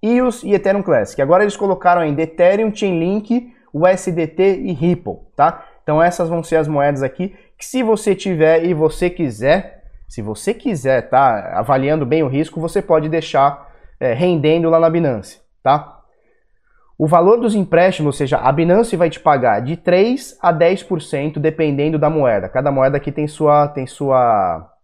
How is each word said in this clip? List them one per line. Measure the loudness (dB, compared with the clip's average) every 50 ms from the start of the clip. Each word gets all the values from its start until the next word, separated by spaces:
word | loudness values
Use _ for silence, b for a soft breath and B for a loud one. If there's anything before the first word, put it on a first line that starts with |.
| 0
ios | 2 2 2 2 0 -2 -4 -2
e | 0 0
Ethereum | 0 2 0 0 0 0
Classic. | 0 2 0 0 -2 -2 -4
Agora | 0 2 4 2 2
eles | 0 -2
colocaram | -4 -2 -2 -2 0 2 2 2 2 0
ainda | -2 -2 -2 -4
Ethereum, | -6 0 2 2 4 4 2 0 -2 -2
Chainlink, | -2 -2 -2 -2 -2 -2 -2 -2 -4 -2 -2 -2 -2 -2 B B B B B B
U | 0 2
S | 2 2 2 -2 -6 -4
D | -2 -4
T | -4 0 0 2 2 2 0
e | -4 -6 -6
Ripple, | -2 0 0 0 0 -4 -12 -12 -12 -16 -20 _
tá? | 2 2 2 2 B B B B B B
Então | -2 2 2
essas | 2 2 2 -2 -4 -2
vão | -2 -6 -4
ser | 0 0
as | 0 0 0
moedas | 0 0 0 0 0 -2 -4
aqui | -6 -6 -6 -8 -8 -8 b b b b b
que | -20
se | -8 -4 -4 0
você | 0 0 0 0 -2 -2
tiver | -2 -2 -4 0 2 4 4 4 4 2
e | 0 0
você | 0 0 0 0 0 -4 -4
quiser, | -2 -2 -6 -6 -4 -2 0 0 0 0 0 -8 -18 -20 -20 -20 -20 -20 -20 -16
se | -14 -12
você | -10 -10 -10 -6 -4 -6 -6
quiser, | -4 -4 -6 -4 -2 0 2 2 2 0 2
tá? | 2 4 4 4 2 0 -4 -6 -4
Avaliando | -4 0 0 0 0 2 0 0 0 0
bem | 0 0 0 0
o | 0
risco, | 0 -2 -4 -4 -6 -8
você | -8 -4 -4 -4 0
pode | 2 0 0 2 0
deixar, | -4 -4 -4 -2 0 2 2 2 0 b b b b b b b b b
é, | -2 -2 0
rendendo | 0 0 0 0 2 2 2 2 2 2 2
lá | 2 4
na | 4 2
Binance, | 2 0 0 -2 -2 -4 -8 -14 -20 _ _ _ _ _ _
tá? | 0 0 0 -2 -8 -20 -20 _ _ _ _ _ _ _ _ _ _ _ _ _ _ _ _ _ _ _ _
O | -2
valor | 2 2 4 6 4 4 4
dos | 2 -2 -2
empréstimos, | -2 -2 0 2 2 2 2 0 0 -2 -2 -2
ou | -2
seja, | -4 -2 -2
a | 0 0 0 0
Binance | 2 2 2 2 2 2 0 0
vai | -2 -2 -2
te | -2 -2
pagar | 0 0 0 2 2 0 0 0
de | -2 -6 -8
três | -6 _ 0 2 2 2 2 0 -4 -6 -14 -16 _
a | 0 0 2
dez | 2 2 2 2 0 -4
por | -6 -6 -6 -6
cento | -6 -8 -6 -6 -6 -6 -2
dependendo | -2 -2 0 0 -2 -2 0 0 -2 -2 0 0
da | -2 0
moeda. | 0 0 0 2 0 0 -2 -4
Cada | -4 -2 -2 -2
moeda | 0 0 0 0 0 -2
aqui | -6 -6
tem | -6 -6 -8
sua, | -8 -6 -2 0 2 4 4 2
tem | 0 -2 -8 -10
sua | -10 -10 -8 -2 0 2 2 2 2 2 2 0 -2 -4 -6 -10 _ _ _